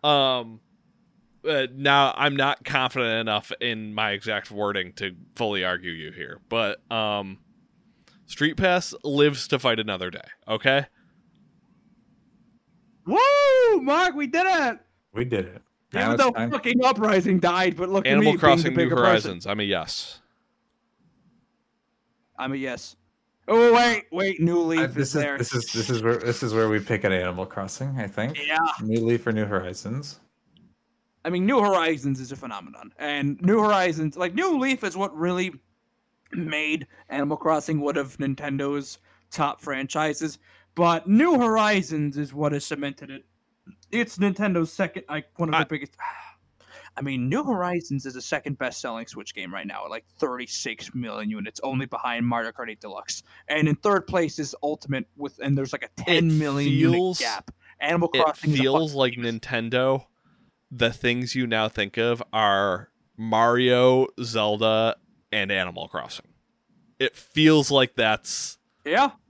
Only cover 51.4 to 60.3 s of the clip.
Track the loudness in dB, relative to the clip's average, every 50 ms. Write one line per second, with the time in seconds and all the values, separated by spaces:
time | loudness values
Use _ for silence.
51.4 | -10 -12 _ -8 -8 -4 -4 -4 -6 -6 -8 -6 -6 -4 -4 -2 -2 -2 -2 -2
52.4 | -4 -6 -8 -10 -12 -12 -12 _ -14 -14 -14 -14 -10 -10 -12 -12 _ _ -20 -20
53.4 | _ -4 0 0 2 2 0 2 2 2 2 2 0 0 -2 0 0 -2 -4 -8
54.4 | -8 -8 -8 -6 -4 -4 -4 -4 -6 -6 -6 -6 -6 _ _ -12 -12 -10 _ -6
55.4 | -2 -2 0 0 0 -4 -6 -8 -10 -12 _ -8 -2 2 2 4 4 4 2 2
56.4 | 2 0 -2 0 0 0 2 4 4 4 4 4 2 0 -2 -2 -2 -4 -4 -6
57.4 | -10 -14 -20 _ _ -20 -12 _ -2 0 0 2 0 2 2 2 2 2 0 -2
58.4 | 0 0 2 4 2 4 4 2 0 0 2 2 2 2 2 -2 -4 -4 -4 -6
59.4 | -6 -4 -4 -4 -2 0 0 2 2 2 2 0 -2 _ _ _ _ _